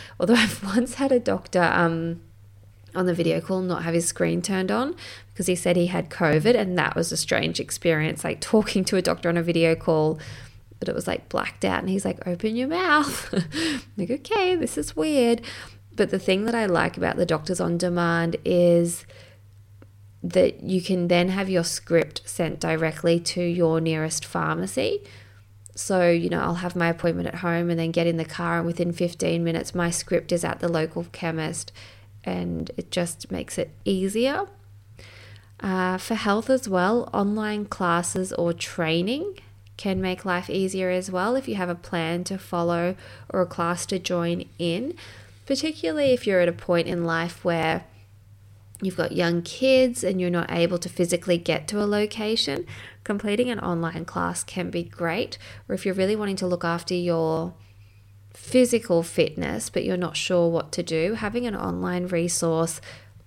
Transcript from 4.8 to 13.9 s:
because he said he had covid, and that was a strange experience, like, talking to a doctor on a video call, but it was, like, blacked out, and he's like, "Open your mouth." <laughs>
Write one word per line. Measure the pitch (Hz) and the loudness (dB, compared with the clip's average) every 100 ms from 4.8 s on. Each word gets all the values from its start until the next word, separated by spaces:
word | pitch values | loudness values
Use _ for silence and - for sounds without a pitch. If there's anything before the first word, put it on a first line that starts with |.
| 269 349 - - - | -2 -6 -12 -18 -18
because | - 185 | -6 -2
he | 175 | 0
said | 180 175 | 2 2
he | 175 | 2
had | 180 160 | 0 -4
covid, | - 160 156 202 247 | 0 2 4 4 4
and | 190 180 | 2 0
that | 139 - | 0 0
was | 165 | -2
a | 165 | -2
strange | - - 160 165 | 0 0 0 -2
experience, | - - 165 156 156 156 | -6 -2 2 2 0 -2
like, | - - | -6 -6
talking | - 220 214 196 185 | 2 2 4 0 2
to | 190 | 2
a | |
doctor | 180 180 170 | 2 0 2
on | 170 | 2
a | |
video | 170 165 165 165 | 2 4 4 4
call, | - 156 156 160 - - - - - - | 2 4 4 0 -6 -14 -16 -20 -20 -10
but | - | -6
it | - | -4
was, | - | -4
like, | - - | -6 -4
blacked | - - - 190 | -4 -4 -4 -2
out, | - | 0
and | 185 | 0
he's | 190 185 | -2 -2
like, | - - | -4 -6
"Open | 175 220 226 | -4 -2 -2
your | 262 | -2
mouth." | 339 370 302 285 - - | -2 2 2 2 -4 -2
<laughs> | 202 160 294 330 277 - | -2 -2 -2 -2 -4 -8